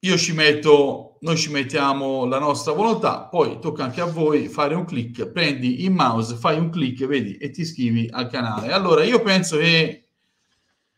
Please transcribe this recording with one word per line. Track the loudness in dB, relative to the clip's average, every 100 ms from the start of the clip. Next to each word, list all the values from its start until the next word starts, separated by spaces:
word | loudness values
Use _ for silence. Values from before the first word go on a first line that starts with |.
io | 2 2
ci | 0
metto, | 2 4 4 6 6 6 0 -10 _
noi | -2 -2
ci | -2
mettiamo | -4 -2 0 0 0 -2 -2 -2
la | 0
nostra | 0 -2 -2
volontà, | 0 0 2 0 -2
poi | -6 0 0 0
tocca | -8 -6 -6
anche | -4
a | -4
voi | 0 2 2 0
fare | -2 0 0
un | -4
click, | -6 -6 -8 -8
prendi | -2 -2 0 -2 -2 0
il |
mouse, | 2 2 2 -2 -2
fai | 0 0
un | 0
click, | -2 -4 -2 -2
vedi, | -2 -4 -8
e | -12
ti | -8
iscrivi | -8 -4 0 0 -2
al | -6 -6
canale. | -4 -4 -4 -4
Allora, | -4 2 4 4
io | 2
penso | 4 2 2 0
che, | 4 4 2 -4 _ _ _ _ _ _ _ _ _